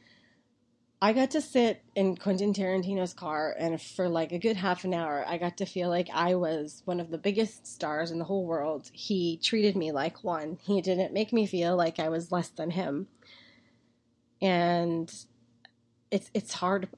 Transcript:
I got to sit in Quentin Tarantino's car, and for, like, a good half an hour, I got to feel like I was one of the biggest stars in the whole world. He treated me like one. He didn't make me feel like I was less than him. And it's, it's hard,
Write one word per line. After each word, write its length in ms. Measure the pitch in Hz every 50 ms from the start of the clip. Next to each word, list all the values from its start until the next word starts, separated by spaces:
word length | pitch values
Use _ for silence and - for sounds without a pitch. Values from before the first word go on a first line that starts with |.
| _ - - _ _ _ _ _ _ _ _ _ _ _ _ _ _ _ _ _
I 120 | 196 214 220
got 180 | 262 262 262
to 80 | - 311
sit 400 | - - - 254 233 220 - - - _ -
in 220 | 202 196 190 175
Quentin 360 | - - 202 190 185 202 208 196
Tarantino's 600 | 202 190 185 190 190 180 196 196 190 180 175 -
car, 420 | - 180 156 156 151 156 147 -
and 240 | - 165 165 165 156
for, 280 | - - - - 180 175
like, 240 | 165 165 160 - 175
a 60 | 175
good 180 | 220 226 226
half 260 | 185 190 185 180 - -
an 100 | 185 180
hour, 300 | 170 165 151 143 139 -
I 120 | - 175
got 180 | 160 175 175 - -
to 60 | 190
feel 220 | - - 185 175
like 220 | 180 170 180 175 - -
I 220 | 160 170 180 180
was 460 | 180 175 160 165 151 151 151 - - -
one 160 | 185 175 175
of 120 | 170 165
the 60 | 165
biggest 480 | 160 - 208 196 220 226 202 - - -
stars 460 | - - - 170 151 151 156 170 165
in 80 | 165 165
the 60 | 165
whole 200 | 170 196 196 180
world. 440 | 165 165 151 143 156 156 135 - -
He 480 | - - - - 202 185 175 170 165 -
treated 360 | - - 226 220 208 208 185
me 160 | 190 160 160 147
like 280 | 135 147 170 - -
one. 360 | - 180 170 156 151 156 - -
He 200 | - 196 202 190
didn't 320 | 175 190 180 180 190 - -
make 180 | 202 220 -
me 140 | 240 226 208
feel 320 | 190 190 175 170 170 185
like 200 | 175 170 165 160
I 120 | - 156 160
was 240 | 165 170 170 170 180
less 160 | 175 165 -
than 220 | - - 156 170
him. 360 | 160 190 175 143 143 156 196 - _ _ _ - - - - - - _ _ _ _ _ _ _ _ _ _ _ _ _ _ _ _ _
And 720 | 196 190 180 175 170 175 175 170 170 170 165 165 165 - - - - - _ _ _ _ _ _ - - _ _ _ _ _ _ _ _
it's, 200 | 208 190 - - -
it's 200 | 208 - - -
hard, 340 | - 180 180 196 196 190 - -